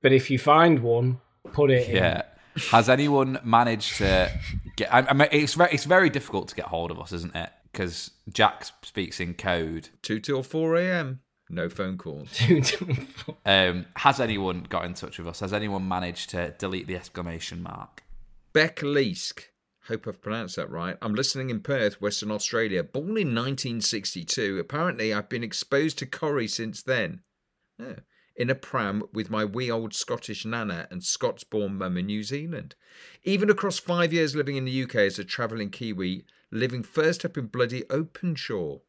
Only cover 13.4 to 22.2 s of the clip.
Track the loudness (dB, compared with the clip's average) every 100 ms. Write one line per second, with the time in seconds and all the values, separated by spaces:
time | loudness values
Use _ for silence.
13.4 | 2 4 4 2 -6 0 2 2 0 0
14.4 | -2 -4 -4 -6 -6 -10 -12 -12 -12 -8
15.4 | -4 -4 -2 -4 -2 -2 -4 -8 -8 -6
16.4 | -6 -4 -6 -6 -6 -8 -8 -10 -8 -8
17.4 | -10 -10 -10 -12 -16 -20 _ -18 -18 -20
18.4 | _ 2 2 0 0 2 2 0 -8 -12
19.4 | -20 _ _ _ -8 -8 -6 -10 -6 -6
20.4 | -6 -8 -8 -6 -6 -6 -4 -2 0 -2
21.4 | -4 -6 -2 0 0 0 -4 -4